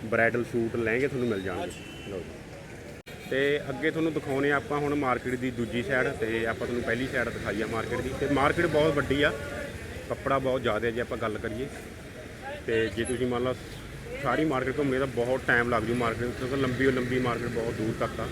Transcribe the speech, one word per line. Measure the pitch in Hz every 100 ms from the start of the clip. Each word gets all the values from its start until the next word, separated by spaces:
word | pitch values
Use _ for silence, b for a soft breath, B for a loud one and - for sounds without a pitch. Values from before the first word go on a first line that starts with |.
| 110
ਬ੍ਰਾਈਡਲ | 113 113 117
ਸੂਟ, | 117 120 113 117
ਲਹਿੰਗੇ | 113 117 139
ਤੁਹਾਨੂੰ | 135 123
ਮਿਲ | 101
ਜਾਣਗੇ। | 95 87 87 85 - - -
ਲਓ | 98
ਜੀ, | 80 - - - - - - - - - -
ਤੇ | 131 139 143 139
ਅੱਗੇ | 131 156
ਤੁਹਾਨੂੰ | 156 160
ਦਿਖਾਉਂਦੇ | 151 143 135 143
ਹਾਂ | 143
ਆਪਾਂ | - 147
ਹੁਣ | 147 147
ਮਾਰਕੀਟ | 135 120 127 127
ਦੀ | 127
ਦੂਜੀ | 117 113 117
ਸਾਈਡ, | 120 131 131
ਤੇ | - 110 113 113
ਆਪਾਂ | 110 117
ਤੁਹਾਨੂੰ | 120
ਪਹਿਲੀ | 117 117 127
ਸਾਈਡ | 131 117
ਦਿਖਾਈ | - 117 101
ਆ | 110
ਮਾਰਕੀਟ | 110 107 120
ਦੀ। | 123 135
ਤੇ | 139
ਮਾਰਕੀਟ | 139 143 151 170
ਬਹੁਤ | 156 156
ਵੱਡੀ | 143 127 139
ਆ, | 147 - - - - - - - -
ਕੱਪੜਾ | 120 135 135
ਬਹੁਤ | 131 131
ਜ਼ਿਆਦਾ | 117 107 117
ਜੇ | 117
ਆਪਾਂ | 117 120
ਗੱਲ | 113 107
ਕਰੀਏ। | 110 110 139 - - - - - - - - - -
ਤੇ | 113 110 101
ਜੇ |
ਤੁਸੀਂ | 117 120 123
ਮੰਨ | 120
ਲਓ | 127 120 - - - - - -
ਸਾਰੀ | 127 127 156
ਮਾਰਕੀਟ | 131 131 131
ਘੁੰਮਣੀ | 143 127
ਤਾਂ | 139 117
ਬਹੁਤ | 120 127 -
ਟਾਈਮ | 123 120
ਲੱਗ | 120
ਜੂ | 110 120
ਮਾਰਕੀਟ | 117 110
ਵਿੱਚ, | 123 120
ਕਿਉਂਕਿ | 127 139
ਲੰਬੀ | 127 123 135
ਲੰਬੀ | 127 123 127
ਮਾਰਕੀਟ | 123 117 120
ਬਹੁਤ | 117 117
ਦੂਰ | 107 110 110
ਤੱਕ | 117 -
ਆ। | 120